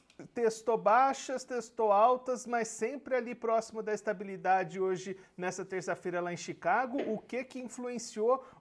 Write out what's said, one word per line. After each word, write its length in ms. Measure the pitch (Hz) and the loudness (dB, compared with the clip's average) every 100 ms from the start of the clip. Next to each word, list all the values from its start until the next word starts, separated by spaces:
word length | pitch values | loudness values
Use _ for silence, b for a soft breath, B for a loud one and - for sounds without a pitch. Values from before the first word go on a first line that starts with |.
| _ - - | _ -20 -12
testou 460 | - 226 226 - 220 | 0 0 0 0 2
baixas, 680 | 190 226 269 - - 262 | 6 6 6 2 -4 -6
testou 480 | - 247 233 - 220 | -4 -6 -6 0 4
altas, 540 | 202 226 254 254 240 233 | 8 8 6 0 -6 -2
mas 220 | 240 220 | -2 -2
sempre 460 | - 226 277 - | -2 -4 -4 -2
ali 200 | 254 233 | -2 -2
próximo 480 | 240 226 226 220 220 | -4 0 0 0 -6
da 100 | 208 | -4
estabilidade 880 | 208 - 185 196 190 180 190 175 185 | -4 -4 -4 -6 -4 2 2 2 -2
hoje, 380 | 190 185 190 190 b - | 0 0 -4 -10 b -6
nessa 300 | 180 185 185 | -6 -6 -6
terça-feira 560 | 190 180 170 185 175 | -6 -4 -4 -4 -4
lá 100 | 175 | -4
em 40 | 175 | -6
Chicago. 600 | - 160 165 208 254 269 254 | -8 -4 0 2 2 -2 -4
O 120 | 214 | -4
que 260 | - 240 | -4 -8
que 160 | 254 254 | -6 -10
influenciou 800 | 247 - 247 240 - 214 220 262 B B | -12 -10 -8 -8 -8 -2 2 2 B B